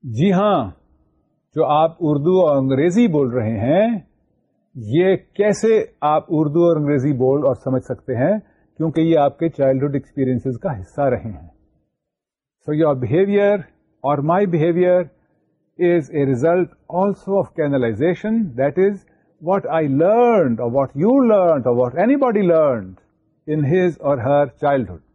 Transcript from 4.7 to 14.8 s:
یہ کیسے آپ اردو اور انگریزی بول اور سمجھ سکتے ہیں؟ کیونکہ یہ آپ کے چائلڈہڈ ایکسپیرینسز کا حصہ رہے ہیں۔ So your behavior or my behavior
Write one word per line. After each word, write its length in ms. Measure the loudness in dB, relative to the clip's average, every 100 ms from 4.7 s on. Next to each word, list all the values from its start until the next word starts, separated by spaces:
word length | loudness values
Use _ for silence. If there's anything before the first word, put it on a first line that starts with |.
یہ 420 | -18 -4 0 2 0
کیسے 680 | _ -2 0 0 2 0 -2 _
آپ 240 | -2 -2 -2
اردو 360 | -2 0 2
اور 120 | 2 2
انگریزی 360 | 0 0 0
بول 340 | 0 0 0 0
اور 80 |
سمجھ 300 | -2 -4 -6
سکتے 300 | -6 -12 -8
ہیں؟ 240 | -4 -2 -2 -6 _ _ _
کیونکہ 240 | -4 0
یہ 180 | 2 2
آپ 200 | 2 0
کے 100 | -6
چائلڈہڈ 460 | 0 0 0 -2
ایکسپیرینسز 640 | -4 -8 -4 -2 -2 -4 -6
کا 220 | -8 -8
حصہ 200 | -12 -4
رہے 300 | -2 -2 -6
ہیں۔ 180 | -14 -20 _ _ _ _ _ _ _ _ _ _ _ -6
So 80 |
your 260 | 0 0 0
behavior 580 | -2 0 2 2 2 0 -6 _ _ _ -4
or 100 | -2
my 220 | 0 0 0
behavior 560 | 0 0 2